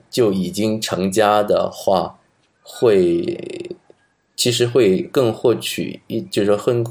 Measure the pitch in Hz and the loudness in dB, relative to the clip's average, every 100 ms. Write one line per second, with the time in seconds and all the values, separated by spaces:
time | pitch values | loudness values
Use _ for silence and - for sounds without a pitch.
0 | - - 113 98 92 90 110 110 110 90 | -6 0 2 0 -2 -2 -2 -2 -4 -2
1 | 95 95 104 104 104 87 92 - - 95 | 0 2 4 4 2 0 -2 -4 -2 0
2 | 85 - _ _ _ _ - - 123 101 | -2 -8 _ _ _ _ -20 -2 2 4
3 | 87 85 - - - - - - _ _ | 4 0 -2 -6 -10 -12 -12 -16 _ _
4 | _ _ _ - 120 117 120 131 107 92 | _ _ _ -4 -2 0 0 4 4 2
5 | - - 120 110 131 110 - - 82 - | 0 0 0 2 0 0 -2 -6 -8 -10
6 | - 113 98 - 101 104 - 120 117 | -10 -8 -4 -2 2 2 2 0 -2